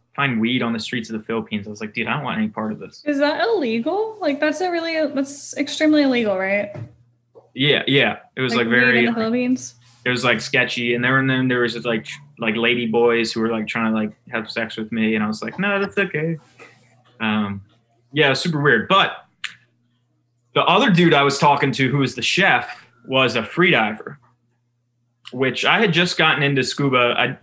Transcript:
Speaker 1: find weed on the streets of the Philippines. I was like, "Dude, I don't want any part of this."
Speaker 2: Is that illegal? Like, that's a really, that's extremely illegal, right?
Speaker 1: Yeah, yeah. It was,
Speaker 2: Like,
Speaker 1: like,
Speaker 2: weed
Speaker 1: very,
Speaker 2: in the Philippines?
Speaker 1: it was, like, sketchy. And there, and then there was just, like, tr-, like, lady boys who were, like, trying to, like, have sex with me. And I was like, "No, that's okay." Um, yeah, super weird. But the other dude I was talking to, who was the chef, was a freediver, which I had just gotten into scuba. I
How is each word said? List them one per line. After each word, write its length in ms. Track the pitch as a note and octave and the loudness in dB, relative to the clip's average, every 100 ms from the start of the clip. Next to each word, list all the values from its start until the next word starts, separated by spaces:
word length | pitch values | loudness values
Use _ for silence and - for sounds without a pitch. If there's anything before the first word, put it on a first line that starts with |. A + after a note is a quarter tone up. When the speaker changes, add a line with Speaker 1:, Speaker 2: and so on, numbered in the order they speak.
| _ - | _ -4
Speaker 1:
find 240 | C#3 A2+ | -2 0
weed 240 | A2+ B2+ | 0 0
on 80 | A#2 | -2
the 80 | A2+ | -4
streets 300 | - B2 G#2+ | -4 -6 -6
of 80 | A2 | -10
the 40 | G#2+ | -4
Philippines. 420 | A2+ G#2+ G#2+ G#2 | -6 -4 -8 -8
I 20 | |
was 120 | G#2 | -12
like, 120 | G#2+ | -10
"Dude, 140 | A#2 A2 | -6 -4
I 60 | |
don't 100 | C#3+ | -4
want 140 | B2+ A2+ | -4 -4
any 100 | G#2+ | -4
part 240 | A2 G#2+ | -4 -6
of 80 | G#2+ | -8
this." 240 | - - D4 | -12 -10 -4
Speaker 2:
Is 140 | C#4 | 0
that 240 | D4 D#4+ A4 | 0 0 0
illegal? 720 | G#4 A#3+ A3+ D4 G4 A4 - | 0 0 -2 -2 -4 -4 -4
Like, 180 | D#4+ C#4 | -4 0
that's 220 | D4+ D4+ | -2 0
a 100 | F#4 | -2
really, 340 | E4+ E4 D#4+ D4+ | -2 -2 -2 -2
that's 480 | C4+ C#4 - - - | -2 -6 -8 -12 -6
extremely 460 | C4+ - D#4 D4+ | -6 0 4 4
illegal, 340 | C4+ A#3+ G#3+ F#3+ | 4 2 0 0
right? 320 | F#3+ G3+ G3+ C3 A2 _ _ _ _ - _ | 0 -2 -2 -10 -14 _ _ _ _ -20 _
Speaker 1:
Yeah, 300 | B2 C#3+ A#2+ - | -2 2 2 4
yeah. 320 | C3+ A2 - - - | 2 2 -2 -10 -4
It 40 | |
was, 120 | C3 A2+ | -2 0
Speaker 2:
Like, 120 | A#2 | 2
Speaker 1:
like, 60 | |
Speaker 2:
weed 60 | A#2+ | 4
Speaker 1:
very, 200 | B3 A#3+ | 4 4
Speaker 2:
in 60 | A#3+ | 2
the 60 | |
Philippines? 600 | A3+ A3 B3 B3 B3+ - - _ _ B2+ | 0 -2 -2 0 -2 -4 -18 _ _ -4
Speaker 1:
it 40 | |
was, 140 | B2 | 0
like, 160 | B2 A2 | 2 0
sketchy. 540 | - B2+ B2 B2+ A#2+ A#2+ | 0 0 0 -2 -2 0
And 80 | |
there, 140 | B2 C3+ | 2 2
and 120 | C3+ | 2
then 200 | C3 C3 | 2 2
there 100 | B2 | 2
was 140 | A#2+ | 0
just, 120 | A2+ A#2+ | -2 -4
like, 200 | A2 - | -4 -6
tr-, 160 | - - - | -16 -18 -6
like, 160 | A2+ A2+ | -4 0
lady 300 | A#2 B2 A#2 | 0 0 0
boys 480 | A#2 A#2 A#2 A2+ | 2 4 4 0
who 80 | A#2 | -2
were, 80 | A2+ | -2
like, 160 | A2 G#2+ | -2 -4
trying 240 | A#2 A2+ | -2 0
to, 80 | A2 | 0
like, 120 | G#2+ - - | -4 -8 -10
have 180 | A#2 A2 | -8 -6
sex 280 | A#2 A2 - | -6 -6 -8
with 160 | G#2+ | -6
me. 200 | A2+ A2 A2 | -2 0 0
And 80 | G#2+ | -2
I 20 | |
was 160 | A2 | -4
like, 160 | A2 - | -8 -4
"No, 180 | G3+ G3 | -2 -2
that's 200 | G3 G3+ | -2 -2
okay." 400 | F#3 D3+ E3 D#3+ _ _ - _ _ _ _ - | -4 -2 -4 -6 _ _ -20 _ _ _ _ -6
Um, 420 | A2 G#2+ G#2 G2+ - _ _ _ _ | -2 -2 -4 -8 -12 _ _ _ _
yeah, 180 | D3 C#3+ | 2 2
super 300 | C3+ F3+ D3+ | 2 -2 0
weird. 260 | C#3+ A2+ - | 2 2 4
But 380 | F#3+ D#3+ - _ - - - _ _ _ _ _ _ _ _ _ | 2 2 -4 _ -16 -16 -16 _ _ _ _ _ _ _ _ _
the 100 | D3 | 0
other 260 | D3+ F#3+ C4 | 4 4 4
dude 240 | E3+ E3+ | 4 6
I 100 | D3 | 6
was 140 | C#3+ C#3 | 4 2
talking 340 | D3+ C#3 C#3 | 2 2 0
to, 160 | C3 C3 | 0 0
who 80 | C#3 | 0
was 160 | B2+ A#2+ | 0 -2
the 60 | |
chef, 640 | A2+ F3 F#3+ B2 - - - _ - | -2 2 2 2 -2 -16 -20 _ -2
was 280 | C3 B2+ A#2 | 2 2 0
a 60 | |
freediver, 760 | A2 - F3+ B2+ G#2+ A2 - - _ _ _ _ _ _ _ _ _ _ - | -4 2 4 4 0 -4 -12 -18 _ _ _ _ _ _ _ _ _ _ -14
which 340 | B2+ C3 A#2+ C3+ | -2 -2 0 0
I 140 | F3+ | 2
had 140 | A3 | 2
just 240 | E3 F3 - | 2 0 2
gotten 260 | D#3 C#3+ | 2 2
into 200 | C#3+ C3+ | 0 0
scuba. 520 | B2 - C#3 B2+ A#2+ - | -2 -2 0 2 2 2
I 200 | D3 C3 | -2 -4